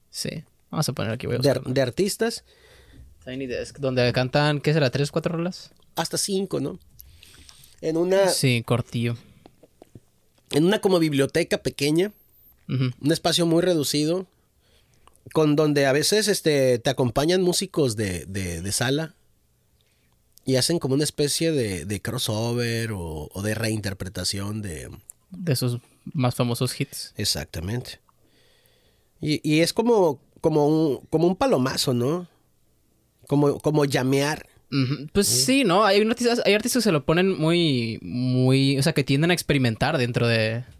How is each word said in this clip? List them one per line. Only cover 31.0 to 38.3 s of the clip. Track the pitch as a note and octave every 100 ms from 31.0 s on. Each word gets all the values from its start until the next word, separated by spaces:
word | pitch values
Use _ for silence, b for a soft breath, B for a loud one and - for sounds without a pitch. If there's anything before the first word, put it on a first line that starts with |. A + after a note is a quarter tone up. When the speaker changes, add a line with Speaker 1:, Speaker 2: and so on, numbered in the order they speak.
| -
Speaker 2:
como | D#3 G#3
un | C#4+
palomazo, | C4+ D#3+ B2+ - -
¿no? | B2 B2 F3 F3+ _ _ _ _ _ _ _ _ _ -
Como, | C#3+ C#3+ -
como | D3+ D3+ C#3+
llamear. | C#3 B2+ C#3 C#3+ D#3 - _ -
Speaker 1:
Ujú. | C#3 B2+ C#3+ D3
Pues | G3 G#3
Speaker 2:
Sí. | - -
Speaker 1:
sí, | C4+
¿no? | A3+ F3+ G#3+
Hay | G3+
un | A3
artistas, | A#3 A#3+ A#3 -
hay |
artistas | G#3 A#3+ B3+
que | G#3+
se |
lo | D3+ D3
ponen | E3 F#3+ F#3
muy, | D#3 F3 E3 B2+ A#2 G#2+
muy, | F2 A#2+ B2+